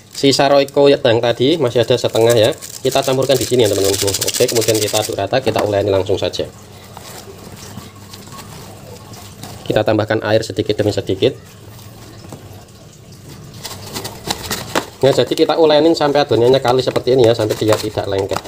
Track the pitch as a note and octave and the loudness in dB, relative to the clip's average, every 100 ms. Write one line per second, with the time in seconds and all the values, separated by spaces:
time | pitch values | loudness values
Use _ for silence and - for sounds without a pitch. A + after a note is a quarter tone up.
0 | - - C#3 C3+ C#3 C#3+ C#3 - C#3+ C#3 | -18 -2 2 4 4 4 2 4 4 4
1 | B2+ A2+ A#2+ A2+ B2+ E3+ B2 A#2+ A2+ B2 | 2 2 2 0 0 2 0 0 2 0
2 | A#2 A2 A#2 A#2+ A2 D#3+ - - C3 C#3 | 0 2 4 4 2 0 -10 -6 -2 0
3 | C#3 C3 C3+ C3 A2+ B2+ A2 G2+ G2 G2 | 0 0 2 0 0 2 2 2 0 0
4 | G2+ G2 - - B2 A#2+ A2 A2 G#2 A2 | -2 -2 -2 0 0 0 0 0 0 -2
5 | G#2+ G2 G2 B2+ A#2+ G2+ G#2 G2+ G2+ G2 | -2 -4 -2 -2 0 0 0 0 2 0
6 | F#2 F#2 F2+ - F2 - - - - - | 0 -2 -2 -4 -8 -12 -20 -20 -20 -18
7 | - - - - - - - - - - | -18 -18 -18 -18 -18 -18 -18 -16 -18 -18
8 | - - - - - - - - - - | -20 -20 -18 -18 -16 -18 -18 -18 -18 -18
9 | - - - - - - - A#2 G#2+ G#2+ | -18 -18 -18 -16 -16 -10 -2 0 0 0
10 | G#2 A2 G#2+ A2 - - - - G#2 G2+ | 0 -2 0 0 0 -4 -2 -2 -2 -2
11 | - F#3 G3+ C#3+ - - - - - - | -4 0 0 -2 -12 -20 -20 -20 -20 -20
12 | - - - - - - - - - - | -20 -20 -18 -18 -18 -20 -20 -20 -20 -20
13 | - - - - - - - - - - | -20 -20 -20 -20 -20 -16 -14 -14 -14 -12
14 | - - - - - - - - - - | -12 -10 -8 -6 -6 -8 -4 -4 -4 0
15 | C3+ C3+ A#2+ D#3 D#3 D#3 D#3+ D3+ D#3 D#3+ | 2 4 2 2 2 4 4 6 4 4
16 | D3 C#3+ C#3+ A2+ A#2+ C3+ A#2+ C3 C3 - | 2 2 2 4 4 4 4 2 2 0
17 | - C3 A2+ A#2 G#2+ - G#2+ G#2+ G#2+ G#2+ | 2 4 4 4 0 0 0 0 -2 -4
18 | G2 G2 G2 - | -4 -2 -2 -4